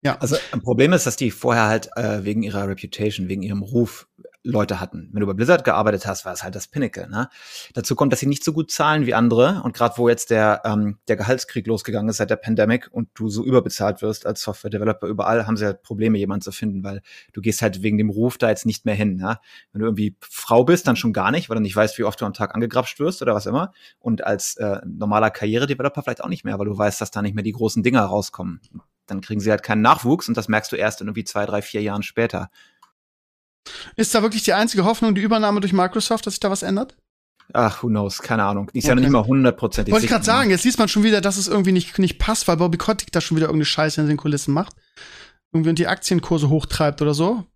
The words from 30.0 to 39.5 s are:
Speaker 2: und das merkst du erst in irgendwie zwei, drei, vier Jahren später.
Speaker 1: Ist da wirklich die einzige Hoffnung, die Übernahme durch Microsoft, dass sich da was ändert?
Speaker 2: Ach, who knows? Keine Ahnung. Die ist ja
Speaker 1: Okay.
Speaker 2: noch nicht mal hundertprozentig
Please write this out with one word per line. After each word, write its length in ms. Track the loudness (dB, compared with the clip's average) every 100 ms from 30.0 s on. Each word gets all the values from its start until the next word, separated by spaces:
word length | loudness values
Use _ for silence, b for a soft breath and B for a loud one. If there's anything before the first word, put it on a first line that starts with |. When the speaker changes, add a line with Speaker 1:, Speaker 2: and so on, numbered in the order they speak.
| 4 0 0
Speaker 2:
und 80 | -4
das 100 | 0
merkst 240 | -2 -2
du 40 | -2
erst 260 | -2 -2
in 60 | -8
irgendwie 160 | -8
zwei, 200 | -6 -4
drei, 160 | -2 -4
vier 220 | -4 -4
Jahren 200 | -4 -4
später. 480 | -6 -2 -2 -2 -10 b b b b _ _ _ _ _ _ _ -20 B B
Speaker 1:
Ist 200 | -2 0
da 80 | 2
wirklich 200 | 2 0
die 120 | 2
einzige 320 | 2 2 2 2
Hoffnung, 280 | 2 2
die 60 | 2
Übernahme 400 | 2 2 2 0
durch 140 | 0
Microsoft, 520 | 2 2 0 -2 -2 -4
dass 60 |
sich 80 | -4
da 100 | -2
was 120 | -2
ändert? 340 | -2 -2 -4 -10 _ _ _ _ _
Speaker 2:
Ach, 300 | 0 0 0
who 60 | -2
knows? 340 | 0 0 -4
Keine 200 | -4 0
Ahnung. 280 | 0 0 -4
Die 60 | -2
ist 80 | 2
ja 60 |
Speaker 1:
Okay. 100 | 4
Speaker 2:
noch 0 |
nicht 100 | 4
mal 140 | 4 4
hundertprozentig 640 | 4 4